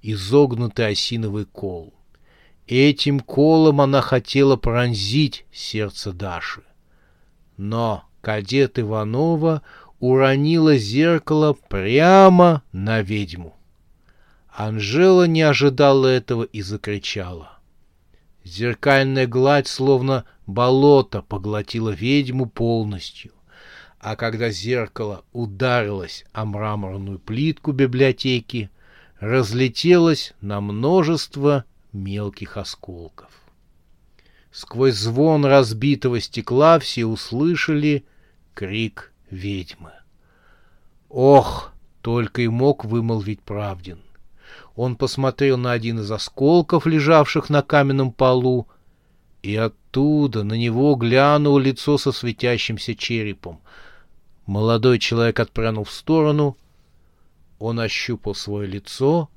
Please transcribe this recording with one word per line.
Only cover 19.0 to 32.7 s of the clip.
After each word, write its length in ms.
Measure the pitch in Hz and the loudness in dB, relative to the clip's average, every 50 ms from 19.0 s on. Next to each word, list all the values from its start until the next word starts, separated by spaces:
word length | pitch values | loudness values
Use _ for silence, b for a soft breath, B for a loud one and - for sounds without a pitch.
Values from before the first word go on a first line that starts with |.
| 135 135 135 135 131 120 | 2 0 0 0 -2 0
гладь, 400 | 117 127 127 135 143 143 135 - | 0 0 2 4 2 2 0 -2
словно 580 | - - 131 139 139 127 127 135 135 127 113 b b b b | -6 -2 2 2 2 2 2 0 -2 -2 -4 b b b b
болото, 760 | - 98 110 120 127 131 131 139 147 147 135 131 - - 101 | -8 -2 0 2 2 4 4 6 6 6 6 4 0 -6 -10
поглотила 680 | 90 _ 104 98 90 104 107 104 104 - - 113 110 110 | -8 _ -12 -8 -8 -6 -6 -6 -8 -6 -8 -6 -6 -6
ведьму 560 | 104 78 98 123 139 147 143 127 123 131 131 113 | -6 -4 -2 0 0 0 0 -2 -4 -4 -6 -6
полностью, 840 | _ - 117 117 117 113 110 107 104 92 - - - - - - _ _ _ B B B B B B B B B B B | _ -4 -2 -2 0 -2 -2 -4 -8 -10 -12 -16 -18 -20 -20 -20 _ _ _ B B B B B B B B B B B
а 160 | - 104 110 | -10 -10 -8
когда 340 | - 117 113 110 110 120 117 | -6 -6 -6 -4 -4 -4 -4
зеркало 760 | 104 85 90 113 127 123 113 104 _ - 113 104 101 92 _ _ | -6 -6 -6 -4 -4 -4 -4 -6 _ -10 -8 -8 -10 -12 _ _
ударилось 960 | _ 120 117 107 98 95 131 127 123 123 110 104 104 95 90 85 - - - - _ | _ -10 -10 -10 -6 -4 -2 0 0 0 -2 -2 -6 -8 -10 -12 -14 -18 -20 -14 _
о 120 | 110 110 | -8 -8
мраморную 760 | 107 101 104 107 107 104 104 101 95 95 101 98 98 98 92 | -8 -6 -6 -6 -6 -6 -6 -8 -8 -10 -10 -10 -10 -12 -12
плитку 520 | _ - 110 117 143 160 151 - _ 156 | _ -8 -4 -2 -2 -2 -2 -4 _ -6
библиотеки, 1000 | 143 131 139 131 123 127 139 131 127 - - 135 127 120 117 _ - 120 104 98 b b b b b b b b b b | 0 0 0 0 2 2 2 2 2 0 -2 -2 -2 -2 -4 _ -10 -10 -10 -10 b b b b b b b b b b
разлетелось 1120 | - 107 120 131 123 98 107 123 131 127 113 - - 170 175 175 170 165 156 - - - _ _ | -6 -2 0 0 0 0 0 -2 -2 -2 -2 -2 2 4 4 6 6 2 2 -2 -4 -14 _ _
на 200 | - 101 104 101 | -10 -8 -6 -6
множество 1040 | 101 104 104 107 120 147 175 190 160 151 165 147 - - - 143 139 147 147 135 117 _ _ _ _ _ - 101 | -6 -6 -6 -4 -2 0 2 2 2 0 -2 -4 -4 -8 -10 -2 0 0 0 0 -2 _ _ _ _ _ -12 -10
мелких 600 | 95 98 98 101 104 101 95 - 101 - - 104 | -8 -8 -6 -6 -8 -8 -10 -12 -16 -14 -12 -14
осколков. 760 | 95 - | -12 -12